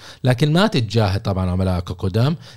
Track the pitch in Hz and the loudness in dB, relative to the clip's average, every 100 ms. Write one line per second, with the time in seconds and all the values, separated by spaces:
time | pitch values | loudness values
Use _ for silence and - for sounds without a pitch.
0 | - - 127 123 151 160 214 - 107 113 | -20 -4 -2 0 2 4 2 2 0 0
1 | 101 98 - 92 92 92 92 90 - - | 2 0 -2 -2 0 0 0 -2 -4 -6
2 | 95 104 131 170 - | -2 0 0 -2 -8